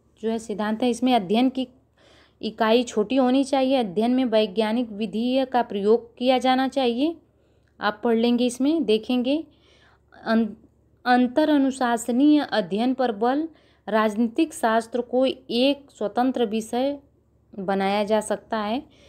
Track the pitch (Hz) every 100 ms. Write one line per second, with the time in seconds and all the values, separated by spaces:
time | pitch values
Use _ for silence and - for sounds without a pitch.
0 | _ _ 220 226 226 202 214 220 247 233
1 | 254 240 175 214 254 262 254 _ _ _
2 | _ - _ - 220 220 220 240 240 214
3 | 208 262 247 269 269 269 262 269 214 170
4 | 233 254 254 220 214 185 214 233 233 202
5 | 214 208 247 262 262 240 233 202 202 233
6 | - - 247 254 254 254 262 277 247 233
7 | 311 330 _ _ _ _ _ - 208 214
8 | 240 226 240 240 247 247 277 330 208 220
9 | 220 254 247 302 320 _ _ _ _ _
10 | _ - - 226 214 - - _ _ _
11 | 247 247 247 269 311 294 269 262 240 233
12 | 240 240 294 302 - 214 175 202 254 254
13 | 247 202 240 277 320 - _ _ - 214
14 | 220 208 233 226 311 - 233 226 226 240
15 | 240 247 262 - - 233 269 277 - -
16 | 202 233 254 247 226 220 214 240 269 285
17 | _ _ _ _ _ - 185 196 190 202
18 | 208 214 208 202 - 220 208 247 - _